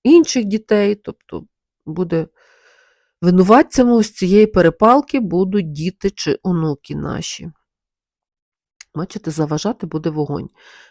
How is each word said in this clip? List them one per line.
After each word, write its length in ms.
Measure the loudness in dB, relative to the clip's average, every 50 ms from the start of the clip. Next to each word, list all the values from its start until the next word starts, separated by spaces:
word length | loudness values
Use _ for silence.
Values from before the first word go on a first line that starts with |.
| 2
інших 420 | 6 6 6 6 4 0 -4 -4
дітей. 500 | -4 -4 -4 -2 0 0 0 2 0 -2
Тобто 500 | -4 -8 -16 -16 _ _ _ -16 -16 -16 _ _ _ _ _ _ _ -16
буде 400 | -12 -8 -6 -6 -4 -4 -6 -6 -6 _ _ _ _ _ _ _ _ _ _ _ _ _ _ _ _ _ -4 0
винуватцями 680 | 2 4 4 4 6 6 4 4 2 2 2 2 4 4
ось 200 | 2 0 0 -4
цієї 340 | -4 -2 2 4 4 4
перепалки 720 | 4 4 2 2 2 2 4 4 4 4 4 2 -2 -4 -4
будуть 520 | -4 -2 -2 -2 -2 -2 -2 -4 -4 -4 -8
діти 380 | -8 -8 -8 -6 _ -6 -6
чи 280 | -6 -6 -4 -4 -4 -4 -4
онуки 540 | -4 -2 -2 -2 -4 -4 -6 _ -12 -10
наші. 560 | -10 -8 -8 -8 -8 -10 -10 -12 -14 -16 -18 -18 _ _ _ _ _ _ _ _ _ _ _ _ _ _ _ _ _ _ _ _ _ _ _ _ -20 -20 _ -12
Бачите, 360 | -10 -10 -10 -12 -12 -10 -8
заважати 560 | -6 -6 -4 -4 -4 -4 -4 -6 -8 -8 -10
буде 240 | -10 -8 -6 -6 -6
вогонь. 380 | -6 -6 -6 -6 -6 -10 -10 -12 _ _ _ _ -20 -20 -20 _